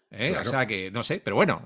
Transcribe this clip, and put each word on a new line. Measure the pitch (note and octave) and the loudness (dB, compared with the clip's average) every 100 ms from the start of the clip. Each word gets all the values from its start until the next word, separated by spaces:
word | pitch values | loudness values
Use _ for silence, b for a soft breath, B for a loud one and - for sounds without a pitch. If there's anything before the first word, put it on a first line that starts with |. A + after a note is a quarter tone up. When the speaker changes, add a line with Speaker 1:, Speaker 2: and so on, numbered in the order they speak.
| _ | _
Speaker 1:
¿eh? | F#2+ B2+ | -4 -2
Speaker 2:
Claro. | F3+ G2 | 0 0
Speaker 1:
O | |
sea | C3+ A#2+ | 0 0
que, | G2+ F#2+ | -2 -4
no | G#2+ | -4
sé, | A2+ F3 | -4 -4
pero | - G#2 | 0 4
bueno, | F#3+ E2+ | 4 2